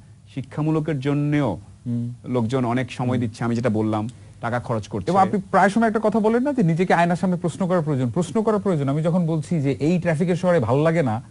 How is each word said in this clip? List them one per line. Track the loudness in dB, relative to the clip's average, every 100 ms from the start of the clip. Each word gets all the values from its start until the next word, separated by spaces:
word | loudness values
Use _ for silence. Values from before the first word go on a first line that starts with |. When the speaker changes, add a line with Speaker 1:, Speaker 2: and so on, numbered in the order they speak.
| -20 -20 -14 -12
Speaker 1:
শিক্ষামূলকের | -10 -4 -2 0 -2 -2
জন্যেও | -2 0 0 0 0 -2 -10 -12 -6
Speaker 2:
হুম। | -4 -4 -8 -4
Speaker 1:
লোকজন | -2 0 0 0
অনেক | -2 -4
সময় | -4 -2 -2
Speaker 2:
হুম। |
Speaker 1:
দিচ্ছে, | -2 -4
আমি | -4 -2
যেটা | 0
বললাম, | 0 0 -2 -4 -10 -20 -10
টাকা | -6 -6
খরচ | -4 -6 -4
করছে। | -6 0
Speaker 2:
এবং | 2
আপনি | 2 0 0
প্রায় | 4 4
সময় | 4 2
একটা | 2
কথা | 0 2
বলেন | 2 2
না | 0
যে | 2
নিজেকে | 2 2 2
আয়নার | 2 2 2
সামনে | 0 -2
প্রশ্ন | -4 -4 0
করা | 0
প্রয়োজন। | 0 0 0
প্রশ্ন | -2 -2 0
করা | 0 0
প্রয়োজন। | 0 0 0
আমি | 0
যখন | 0 2 0
বলছি | -2 -2 0
যে | 0
এই | 0 2 2
ট্রাফিকের | 0 0 0 0
শহরে | 2 2
ভালো | 2 2
লাগে | 2 2
না, | 0 -2 -6